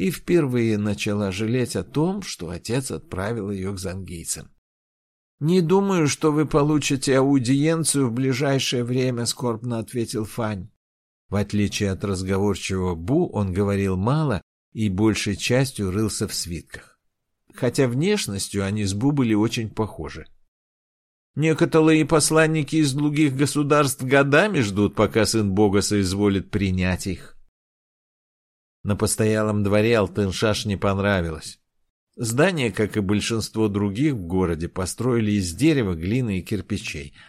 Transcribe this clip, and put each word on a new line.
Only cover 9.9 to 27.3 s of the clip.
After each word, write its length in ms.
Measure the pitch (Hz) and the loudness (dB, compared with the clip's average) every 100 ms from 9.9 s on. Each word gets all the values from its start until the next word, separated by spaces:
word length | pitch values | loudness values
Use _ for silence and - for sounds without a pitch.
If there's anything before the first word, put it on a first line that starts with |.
| 123 113 110 107 | -6 -4 -4 -6
Фань. 440 | - 110 101 90 _ _ _ _ _ _ | -6 -6 -6 -10 _ _ _ _ _ _
В 60 | 98 | -4
отличие 560 | 104 104 98 - 101 | 0 0 0 0 -2
от 120 | 92 | -2
разговорчивого 920 | 101 92 95 98 101 92 - 95 92 82 | -2 -2 -2 0 0 -2 -4 -2 -2 -4
Бу, 320 | 85 156 175 | 0 0 0
он 260 | 104 98 | -2 -2
говорил 420 | 90 101 101 98 92 | 0 0 0 0 0
мало 460 | 107 151 151 95 - _ _ | 0 0 0 -2 -6 _ _
и 160 | - 107 | -4 -2
большей 460 | 92 110 101 107 95 | 2 2 2 -2 -4
частью 560 | - 123 135 - 98 | 0 0 0 -2 -4
рылся 360 | 95 110 - 104 | -2 -2 -4 -6
в 60 | |
свитках. 680 | - 87 82 - - - _ _ _ _ _ _ | -6 -8 -10 -12 -20 -20 _ _ _ _ _ _
Хотя 340 | - 123 143 131 | -4 -2 2 2
внешностью 800 | 123 185 208 - 98 - 101 98 | 2 0 0 -2 -6 -4 -2 -2
они 200 | 107 101 | -2 -2
с 100 | 101 | 0
Бу 160 | 139 | 0
были 240 | 147 120 107 | 2 2 2
очень 340 | 113 117 110 | 2 -2 -6
похожи. 560 | - 107 - 76 82 - _ _ _ _ _ _ _ _ _ _ - | -6 -6 -6 -12 -12 -18 _ _ _ _ _ _ _ _ _ _ -2
"Некоторые 680 | 156 156 127 160 160 156 147 | 0 2 4 6 6 4 4
посланники 720 | 160 - 156 156 160 139 160 | 2 4 4 4 2 0 2
из 160 | 147 | 2
других 420 | 135 147 147 151 131 | 0 0 2 0 2
государств 680 | 143 147 143 147 139 - | 0 0 2 2 2 -2
годами 580 | 131 139 139 156 214 170 | 2 2 6 4 4 2
ждут, 340 | 104 98 98 - | 0 2 2 2
пока 320 | 104 113 101 | 2 2 2
сын 240 | 113 104 | 2 0
Бога 320 | 95 107 98 | 4 4 4
соизволит 640 | 95 104 92 98 104 98 - | 2 0 0 2 2 2 -2
принять 560 | 104 98 92 92 90 98 | -2 0 0 0 0 -4
их". 320 | 87 - | -8 -12